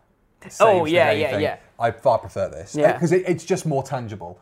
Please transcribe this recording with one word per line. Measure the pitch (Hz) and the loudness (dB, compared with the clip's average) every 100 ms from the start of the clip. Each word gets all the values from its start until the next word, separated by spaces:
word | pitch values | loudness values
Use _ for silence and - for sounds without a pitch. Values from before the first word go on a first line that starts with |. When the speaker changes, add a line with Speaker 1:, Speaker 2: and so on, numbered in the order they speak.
| _ _ _ _ | _ _ _ _
Speaker 1:
saves | - - | -12 4
Speaker 2:
Oh, | 220 185 | 4 4
Speaker 1:
the | 156 | 2
Speaker 2:
yeah, | 170 151 | 2 2
Speaker 1:
day | 147 | 2
Speaker 2:
yeah, | 147 | -2
Speaker 1:
thing, | 127 | -2
Speaker 2:
yeah. | 143 101 _ - | -2 -4 _ -4
Speaker 1:
I | 117 | -2
far | - 131 110 | 0 2 2
prefer | 98 101 92 | -2 -6 -6
this. | 71 82 | -8 -8
Speaker 2:
Yeah. | 151 127 | 0 2
Speaker 1:
Uh, | 113 | 2
'cause | 165 | 0
it, | 185 185 | 0 0
it's | 175 | -4
just | - 185 165 | -2 -4 -2
more | 135 | -4
tangible. | 131 131 113 98 87 92 | -4 -8 -8 -12 -14 -18